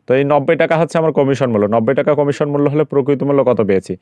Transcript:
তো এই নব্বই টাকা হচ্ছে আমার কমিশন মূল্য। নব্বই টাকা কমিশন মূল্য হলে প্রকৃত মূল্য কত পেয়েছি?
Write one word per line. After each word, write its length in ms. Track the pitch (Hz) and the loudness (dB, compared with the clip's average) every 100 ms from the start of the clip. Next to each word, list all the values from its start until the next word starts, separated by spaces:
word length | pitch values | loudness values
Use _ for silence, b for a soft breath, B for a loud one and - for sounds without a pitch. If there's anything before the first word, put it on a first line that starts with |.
| - | -2
তো 60 | |
এই 100 | 131 | 0
নব্বই 320 | 143 147 139 165 | 2 2 2 0
টাকা 220 | 165 160 | 0 0
হচ্ছে 200 | 165 165 | 0 0
আমার 160 | 160 | 0
কমিশন 380 | 147 135 135 131 | 0 0 0 0
মূল্য। 140 | 107 104 | 0 0
নব্বই 300 | 113 113 135 | 0 0 0
টাকা 200 | 143 143 | 0 0
কমিশন 340 | 143 143 147 | 0 -2 -4
মূল্য 200 | 143 143 | -2 0
হলে 140 | 147 | 0
প্রকৃত 400 | 151 143 131 135 | -2 -2 -2 -2
মূল্য 200 | 139 143 | 0 0
কত 180 | 123 117 | 0 0
পেয়েছি? 360 | 101 95 - 90 | 0 -2 -2 -10